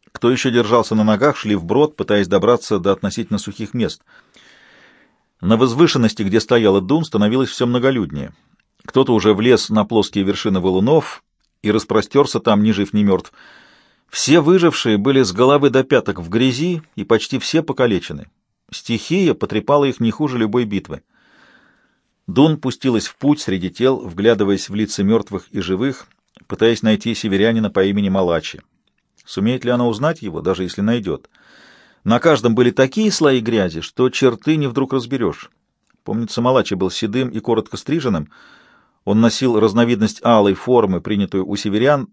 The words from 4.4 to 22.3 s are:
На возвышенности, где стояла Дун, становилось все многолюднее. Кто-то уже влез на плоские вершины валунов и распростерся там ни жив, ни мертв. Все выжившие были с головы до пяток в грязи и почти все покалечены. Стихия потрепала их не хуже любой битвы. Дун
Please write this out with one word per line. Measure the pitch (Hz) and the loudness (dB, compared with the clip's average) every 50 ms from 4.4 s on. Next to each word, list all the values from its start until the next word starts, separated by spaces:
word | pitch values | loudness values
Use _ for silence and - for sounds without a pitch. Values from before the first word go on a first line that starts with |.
| _ _ _ _ _ _ _ _ _ _ _ _ _ _ _ _ _ _ _ - | _ _ _ _ _ _ _ _ _ _ _ _ _ _ _ _ _ _ _ -6
На | 87 92 113 | 0 2 2
возвышенности, | - 131 123 117 139 175 156 - 135 117 107 - - 104 | 4 2 2 4 4 4 4 4 2 2 0 0 -2 -2
где | 95 101 110 | 0 0 0
стояла | - - 123 117 110 101 98 98 | 2 2 2 4 4 4 4 4
Дун, | 92 95 143 165 156 | 2 0 0 -2 -2
становилось | - - 104 104 104 120 131 131 120 | -2 -2 0 0 2 2 0 -2 -2
все | - - 123 | -4 -4 -2
многолюднее. | 120 120 123 120 135 135 120 92 71 71 73 64 - - _ _ _ _ _ _ _ _ _ _ | -2 0 0 0 0 0 0 -4 -4 -6 -10 -12 -12 -14 _ _ _ _ _ _ _ _ _ _
Кто-то | - - 131 135 131 117 | -2 0 2 2 4 2
уже | 104 90 107 101 | 2 4 4 2
влез | 95 113 127 123 - - - | 4 4 4 4 4 2 0
на | 107 107 101 | 0 0 0
плоские | - 117 110 98 - - 104 95 | 0 0 0 0 0 -2 -2 0
вершины | 95 101 - - 110 95 92 | 0 -2 -2 -2 -2 -2 0
валунов | 87 92 92 92 104 131 156 156 - - - - _ _ _ _ _ _ _ _ | 0 0 0 2 2 2 2 2 0 -2 -10 -18 _ _ _ _ _ _ _ _
и | - 104 | -2 0
распростерся | 104 110 - - 104 110 98 - - 139 143 - - 113 | 0 0 0 0 0 0 0 0 2 2 2 2 0 -2
там | - 117 104 104 104 | 0 2 2 2 2
ни | 110 | 2
жив, | 104 98 101 - - | 2 0 -2 -2 0
ни | 104 104 | 0 2
мертв. | 101 95 90 - - _ _ - - - - _ _ _ _ _ _ _ _ _ _ | 2 2 0 -2 -6 _ _ -20 -20 -20 -20 _ _ _ _ _ _ _ _ _ _
Все | - - - 131 151 175 | -8 -4 0 2 4 4
выжившие | 139 156 185 185 170 160 - - - 120 107 | 4 4 4 4 4 2 0 0 0 0 0
были | 101 101 135 135 135 | 2 2 2 2 2
с | 123 92 90 | 2 2 2
головы | 101 127 131 143 143 143 139 | 2 4 4 4 4 4 4
до | 120 131 131 | 2 2 2
пяток | - 147 120 - - 92 - | 2 2 0 0 -2 -6 -8
в | 85 82 | -6 -4
грязи | 98 113 127 131 117 131 160 180 175 160 - _ - | -2 0 0 0 0 -2 -2 -4 -4 -6 -8 _ -12
и | - 95 | -8 -2
почти | - 113 107 - - 139 | 0 0 0 0 -2 -6
все | 117 - - - 165 | -6 -4 -2 -2 -2
покалечены. | 160 156 - - 127 120 98 87 - - 78 71 - - _ _ _ _ _ _ _ - | -2 -2 -2 -2 0 0 0 -2 -4 -6 -14 -14 -14 -18 _ _ _ _ _ _ _ -20
Стихия | - - - - 117 107 - - 165 196 185 156 110 | -20 -14 -8 -6 -6 -6 -4 -2 0 0 2 0 0
потрепала | - 107 - 110 107 - - 143 147 143 | -2 -4 -4 -4 -4 0 2 2 2 2
их | 135 117 - | 0 0 -2
не | 117 113 | -2 -2
хуже | 107 - 151 139 127 | -2 -2 -4 -4 -2
любой | 120 110 104 107 123 120 | -2 -2 0 0 -2 -2
битвы. | 104 101 92 - - 73 - _ _ _ _ _ _ _ _ _ _ _ _ _ _ _ _ _ _ _ _ _ _ _ _ _ | -2 -4 -6 -6 -8 -12 -14 _ _ _ _ _ _ _ _ _ _ _ _ _ _ _ _ _ _ _ _ _ _ _ _ _
Дун | - | -2